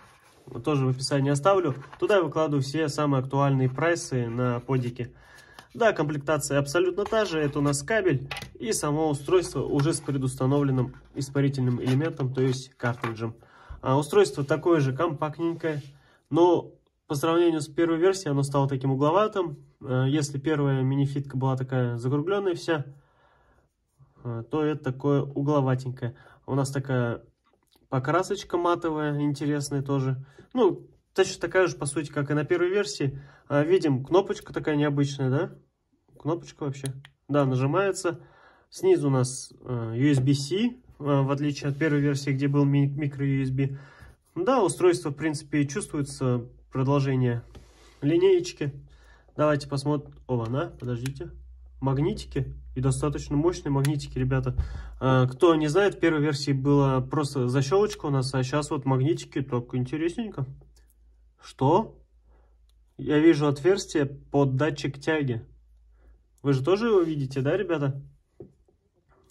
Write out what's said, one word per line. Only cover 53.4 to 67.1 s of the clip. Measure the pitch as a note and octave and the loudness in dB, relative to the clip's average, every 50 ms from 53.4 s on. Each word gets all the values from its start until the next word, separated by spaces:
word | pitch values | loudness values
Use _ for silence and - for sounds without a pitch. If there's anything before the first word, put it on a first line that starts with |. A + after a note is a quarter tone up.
| D#3 F3+ F3+ F3 - D3+ | 2 2 0 0 -2 -2
магнитики, | C#3 C#3 C3+ C#3+ D#3 C#3+ - - - B2+ | 0 2 2 2 0 -2 -4 -6 -4 -2
ребята. | B2+ B2+ C3+ C3 B2+ C3 B2 - - - - - - - - - | -2 0 0 0 -2 -2 -2 -2 -4 -4 -6 -10 -12 -12 -8 -2
Э, | B2 C3 C3 B2+ B2+ B2+ | 0 2 4 4 4 2
кто | C3 - F#3 F3 D#3+ | 2 4 6 6 6
не | D#3 D#3 D3+ | 6 4 2
знает, | D3 F#3+ G3+ G3 - | 2 4 4 2 2
в | - | 2
первой | - E3 D#3+ D3+ | 2 2 2 2
версии | C#3+ D#3 C#3+ C#3 - D3 C#3 | 2 0 0 -2 -2 -2 -2
была | C3+ C3 C#3+ C#3+ C#3+ C#3 C3+ C3 C3 | 0 2 4 4 4 4 4 2 0
просто | B2+ - - D#3 D3+ C#3+ - C#3 B2 B2 | 0 -2 -2 -2 -2 -2 -2 -2 0 0
защёлочка | B2 C#3 B2+ C#3 F#3 G3 G#3 G#3 G#3 - - | 2 0 0 2 2 2 2 2 0 -4 -4
у | D3+ | -2
нас, | C#3 C3+ B2+ C3 - | 0 0 0 0 0
а | C3 B2+ | -2 -2
щас | B2+ - D3 D3 - | 0 0 -2 -2 -2
вот | E3 D3 - | -4 -4 0
магнитики. | C3+ C3+ B2+ C3 D#3 F3 - - - - D#3+ C3 | 0 0 2 2 2 0 -2 -4 -8 -6 -6 -4
Так | - C3 B2 B2 - - | -2 -4 -4 -4 -4 -4
интересненько. | B2+ B2 B2+ - D3+ D#3+ E3+ E3+ - A3+ G#3 - C#3+ C3+ - - - - - _ _ _ _ _ _ _ _ _ _ _ _ _ _ | -4 -4 -4 -4 -2 -2 -2 -2 -4 -8 -8 -6 -8 -8 -8 -10 -16 -20 -20 _ _ _ _ _ _ _ _ _ _ _ _ _ _
Что? | - - - - C3 C#3 E3 G3+ A3 - - - - _ _ _ _ _ _ _ _ _ _ _ _ _ _ _ _ _ _ | -20 -14 -4 2 4 6 6 4 4 0 -8 -20 -20 _ _ _ _ _ _ _ _ _ _ _ _ _ _ _ _ _ _
Я | - C3+ - D3+ D3+ | -8 -2 0 2 6
вижу | D#3 E3 D#3+ D3 D3+ | 8 8 6 6 4
отверстие | D3 C#3 C#3+ - F3+ G3 G3 - - - D#3+ C#3 | 0 0 2 2 2 2 2 0 -2 -2 -2 -2
под | C3+ C#3 - - - - C#3+ C#3+ C3+ C3 | -2 -4 -10 -10 -2 2 2 2 2 2
датчик | B2+ D3+ D#3+ D3+ - - D3 C3+ C#3 | 0 0 0 -2 -2 -4 -6 -6 -6
тяги. | - E3 D#3+ D#3 C#3+ B2+ A#2 A2 - - - - _ _ _ _ _ _ _ _ _ - - _ _ _ _ _ - | -2 -2 0 0 0 -2 -4 -4 -8 -14 -20 -20 _ _ _ _ _ _ _ _ _ -20 -20 _ _ _ _ _ 0
Вы | C#3 C#3 | 0 0
же | B2+ B2+ | 2 2
тоже | E3+ F#3+ G3+ A#3 A#3 | 0 0 2 2 4
его | G#3+ F#3+ | 4 4
видите, | E3+ D#3+ | 4 2